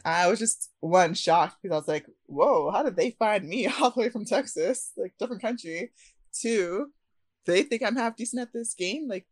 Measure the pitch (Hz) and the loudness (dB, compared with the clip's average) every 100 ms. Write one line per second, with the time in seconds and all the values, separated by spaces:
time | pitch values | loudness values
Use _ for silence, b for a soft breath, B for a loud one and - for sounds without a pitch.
0 | 165 170 180 226 220 - - _ 160 185 | -2 4 4 4 0 -2 -8 _ 2 4
1 | 170 185 165 170 160 - 190 156 147 151 | 4 2 4 4 4 -2 -4 -4 -2 -4
2 | - _ - 143 220 165 147 214 285 180 | -6 _ -8 2 4 4 2 0 0 0
3 | 247 - 214 208 147 220 285 - 254 254 | -2 0 0 0 -2 -2 -2 0 0 2
4 | 233 233 - 208 277 - 180 254 - - | -2 -4 -2 -2 -2 -2 -2 -2 -8 -8
5 | 185 - 240 208 226 240 165 165 240 b | -10 -6 -8 -6 -6 -6 -8 -8 -10 b
6 | b b _ - 233 220 175 196 285 _ | b b _ -6 0 0 0 -2 -6 _
7 | _ _ _ _ - 180 294 226 214 247 | _ _ _ _ 2 2 2 0 0 0
8 | 233 226 240 247 240 233 233 - 180 285 | -2 -4 -8 -8 -8 -8 -10 -6 -4 -4
9 | 277 190 - | -6 -8 -10